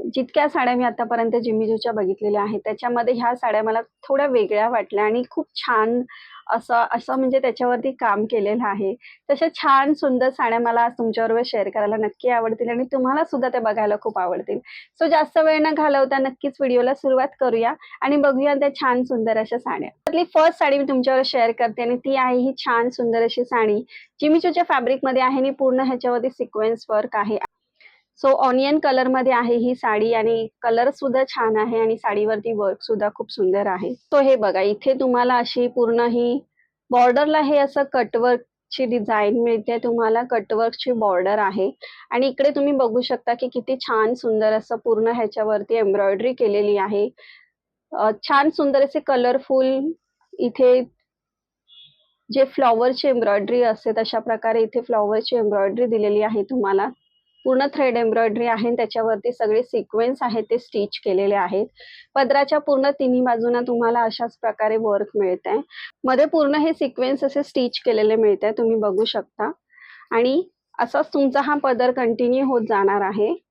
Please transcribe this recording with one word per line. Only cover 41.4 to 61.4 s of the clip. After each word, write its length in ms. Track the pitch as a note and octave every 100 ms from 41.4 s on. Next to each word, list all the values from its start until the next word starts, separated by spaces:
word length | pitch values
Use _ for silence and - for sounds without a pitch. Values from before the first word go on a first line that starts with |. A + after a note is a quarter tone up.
| G3 F#3+ F#3+ - - - -
आणि 180 | A#3+ C4+
इकडे 220 | C4 C#4
तुम्ही 240 | C#4+ C#4+
बघू 280 | C4+ A#3+ A3+
शकता 320 | B3 A#3+ -
की 140 | A#3+ B3+
किती 280 | B3 B3 C4
छान 320 | - A3 A3
सुंदर 400 | B3 A3+ A3 G#3+
असं 220 | A3 - A#3
पूर्ण 320 | A#3 A3 A3+
ह्याच्यावरती 680 | A#3 G#3+ A3+ G#3+ G#3 G3+ A3+
एम्ब्रॉयडरी 580 | G3+ G3+ G3 G3 B3
केलेली 440 | B3+ A3+ G3+ G#3 G3+
आहे. 320 | G3 G3+ G#3 - - - _ _ _ _ -
अ, 180 | - G#3+ G#3+
छान 260 | - C#4 D4+
सुंदर 340 | E4 C#4+ C4+
असे 160 | C#4 D4
कलरफुल 920 | - B3 B3 B3+ - C4 C4 C4+ D4 E4 _ _ _ -
इथे 440 | A#3+ - B3+ B3+ B3 _ _ _ _ _ _ _ _ - - _ _ _ -
जे 140 | C4+ C4
फ्लॉवरची 640 | - B3+ A3+ B3+ B3+ C#4+
एम्ब्रॉयडरी 540 | B3 G#3+ G3+ G3+ B3
असते, 300 | A#3 A3 -
तशा 280 | A3 A3 A3+
प्रकारे 420 | A3+ A3 A3+ A3+
इथे 200 | A3 B3
फ्लॉवरची 540 | A#3+ A3+ G#3 A3 A#3 B3
एम्ब्रॉयडरी 500 | G#3+ G3+ G3 A3 B3
दिलेली 360 | A3 G#3 G#3
आहे 220 | G#3+ A3
तुम्हाला. 460 | G3+ B3+ G3 G3 A#3+ - _ _ _ _
पूर्ण 220 | B3+ C4 C#4
थ्रेड 240 | C#4+ C4 A#3
एम्ब्रॉयडरी 480 | A3+ A3 A3+ A3 A#3+
आहे 220 | A3 A#3
आणि 80 | A#3+
त्याच्यावरती 560 | A3 A#3 A3 G#3+ A#3+
सगळे 320 | B3 A3 G#3+
सिक्वेन्स 540 | B3 A3+ - G#3+ A#3+ C4+
आहेत 220 | B3 A3
ते 140 | - A#3+
स्टिच 420 | - G#3+ G#3 -
केलेले 360 | - F#3 G3
आहेत. 300 | G3+